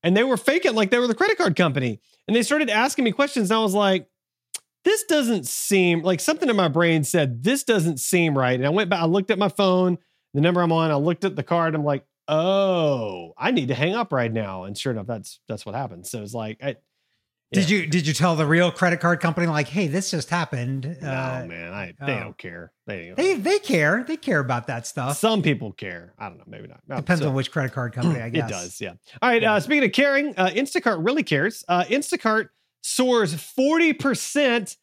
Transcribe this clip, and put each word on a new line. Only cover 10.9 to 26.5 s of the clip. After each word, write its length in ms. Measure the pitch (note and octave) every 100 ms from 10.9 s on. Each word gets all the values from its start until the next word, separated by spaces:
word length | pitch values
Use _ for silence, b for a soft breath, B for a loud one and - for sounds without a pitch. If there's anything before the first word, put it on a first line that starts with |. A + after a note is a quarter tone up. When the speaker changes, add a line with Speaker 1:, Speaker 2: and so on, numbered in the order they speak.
Speaker 1:
I 20 |
looked 300 | D3 D3+ F3
at 100 | G3
the 80 | D3
card, 320 | - E3+ E3
I'm 80 | D#3
like, 200 | D3 C#3 _ _ - D#3 F3
"Oh, 840 | G3 G3 F3+ D#3 C3+ G#2+ F#2 E2+ -
I 140 | E3
need 180 | A#3+ B2+
to 60 |
hang 200 | - D#3
up 180 | G#3+ A3
right 200 | C3+ A#2
now." 300 | A2+ G#2 F#2+
And 140 | F#2+ G#2
sure 140 | C3+
enough, 140 | A2 G2
that's, 340 | A2+ - - _
that's 180 | G#2+ -
what 80 |
happened. 320 | A2 C3+ F2 F#2
So 160 | A#2
it's 120 | G#2
like, 240 | A#2 A2 A2
I 140 | C#3 - _ _ _ _ _ _ _
Speaker 2:
Did 180 | F#3+ E3+
Speaker 1:
yeah. 80 | G3+
Speaker 2:
you, 80 | D#3+
did 200 | E3+ D3+
you 60 |
tell 220 | D3 F3 D#3+
the 100 | D3+
real 240 | E3 F3
credit 300 | - F3+ E3+
card 200 | E3+ F3
company, 260 | E3+ D#3+ E3+
like, 220 | D3+ D3
"Hey, 180 | E3 E3+
this 220 | D#3+ F#3+
just 200 | E3+ -
happened"? 680 | F3 E3 C3 A#2+ C3+ C3 E3+
Speaker 1:
No, 60 | D3+
Speaker 2:
Uh, 360 | C3 C3 B2+ A#2+
Speaker 1:
man, 240 | E2+ E2+
I, 220 | G2 F2+ E2
they 100 | C#3
Speaker 2:
oh. 60 | B2
Speaker 1:
don't 180 | A2 -
care. 340 | F2+ F2 E2+ _ -
They, 260 | G2 E2+ F#2
Speaker 2:
They, 180 | F4+
they 240 | E4 G3+ G4+
care. 460 | - F3 D3+ G#3 B3
They 100 | D#4+
care 240 | - E3+
about 260 | B2+ B2 A#2
that 180 | A#2+ -
stuff. 300 | - B2+ C#3+
Speaker 1:
Some 240 | A3+ A3
people 300 | D#3 C3+ A2+
care. 400 | - G2 F2 E2+ _
I 100 | G#2
don't 100 | F2+
know. 60 |
Maybe 220 | -